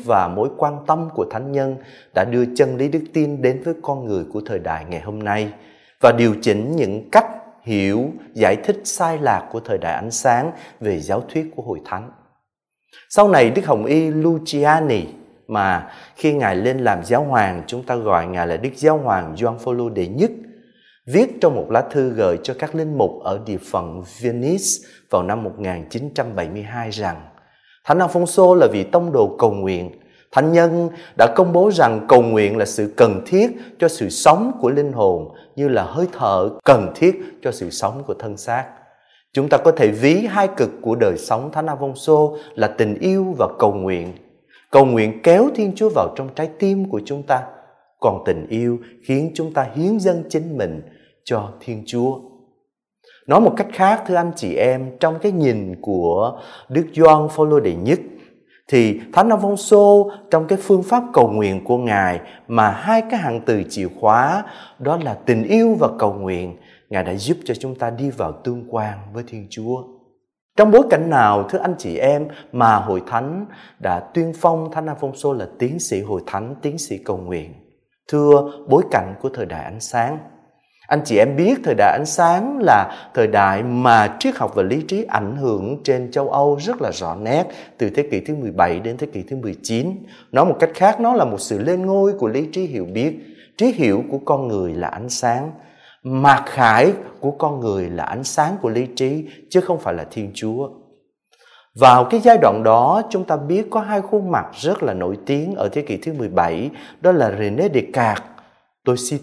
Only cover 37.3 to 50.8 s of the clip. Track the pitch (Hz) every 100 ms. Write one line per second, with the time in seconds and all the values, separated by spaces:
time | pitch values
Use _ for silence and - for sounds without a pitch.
37.3 | - 131 117 87 - 98 123 143 - 113
38.3 | 98 - 120 131 - _ _ _ _ _
39.3 | - 143 147 165 156 110 107 131 175 226
40.3 | 196 196 190 113 - 120 117 110 110 -
41.3 | 113 139 156 156 139 139 131 - 151 151
42.3 | 151 - - 107 - 110 104 185 190 185
43.3 | 156 98 - 107 101 95 90 87 90 _
44.3 | _ _ _ _ 139 135 117 110 110 -
45.3 | 175 277 254 202 185 220 147 90 - 135
46.3 | 135 156 - 196 196 190 107 104 139 139
47.3 | 127 - - _ _ _ - 120 98 -
48.3 | 82 78 113 120 120 - - - 135 160
49.3 | 160 160 156 127 113 175 220 190 170 156
50.3 | 156 165 143 95 78